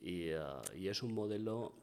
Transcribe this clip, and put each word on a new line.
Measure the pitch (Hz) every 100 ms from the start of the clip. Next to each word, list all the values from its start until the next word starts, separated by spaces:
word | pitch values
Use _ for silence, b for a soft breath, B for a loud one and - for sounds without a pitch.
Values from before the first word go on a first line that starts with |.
| 85
y, | 90 82
eh, | 80 73 69 57 65
y | 95
es | 107
un | 120
modelo | 110 107 104 110 113 117 -